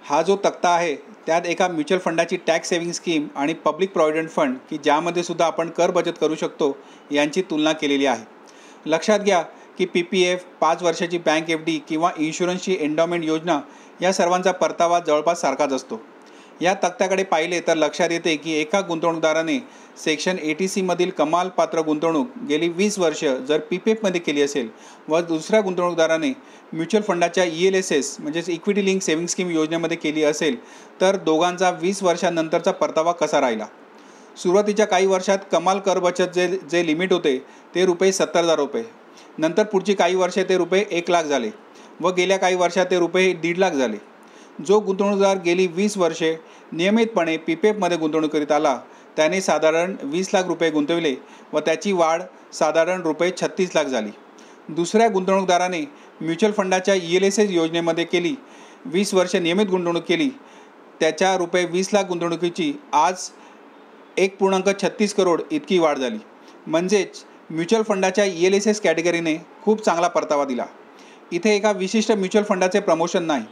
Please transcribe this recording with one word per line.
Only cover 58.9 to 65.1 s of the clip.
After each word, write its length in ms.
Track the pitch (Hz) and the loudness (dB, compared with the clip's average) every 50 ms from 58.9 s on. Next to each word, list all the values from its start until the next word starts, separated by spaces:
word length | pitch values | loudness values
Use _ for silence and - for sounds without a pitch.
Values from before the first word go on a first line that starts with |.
| 156 185 208 196 208 | -2 -2 -2 2 2
वर्ष 220 | 185 180 175 - | 0 0 2 0
नियमित 300 | 190 170 160 170 190 220 | 0 0 0 2 2 0
गुंतवणूक 360 | 190 185 185 175 170 170 170 165 - | 0 0 -2 0 0 -2 -2 -2 -2
केली, 200 | 175 170 156 135 123 - - - - - - - - - - - - - | -2 0 0 -2 -2 -6 -20 -20 -20 -20 -20 -20 -20 -20 -20 -20 -4 0
त्याच्या 360 | 170 160 151 156 190 190 190 | 0 0 2 2 0 0 2
रुपये 280 | 180 175 170 175 180 180 | 0 -2 0 0 0 0
वीस 260 | 170 165 185 190 - | 0 -2 -4 -2 0
लाख 100 | 208 202 196 180 | 0 0 0 0
गुंतवणुकीची 640 | 180 170 170 170 170 165 175 175 170 - 170 147 139 - - - | -4 -4 -2 -4 -2 -2 -2 -4 -2 -2 -4 -4 -4 -6 -10 -2
आज 220 | - 147 156 175 185 180 - - - - - - - - - - - - - - - - - - - | 2 2 4 2 2 -2 -10 -14 -16 -18 -20 -20 -20 -20 -20 -20 -20 -20 -20 -20 -20 -20 -20 -8 0
एक 220 | - 180 196 196 - | 0 0 0 0 0
पूर्णांक 300 | 196 190 190 190 185 196 | 0 2 2 2 0 0
छत्तीस 460 | 196 196 - 170 - - 214 202 | 0 0 -2 -4 0 0 -2 0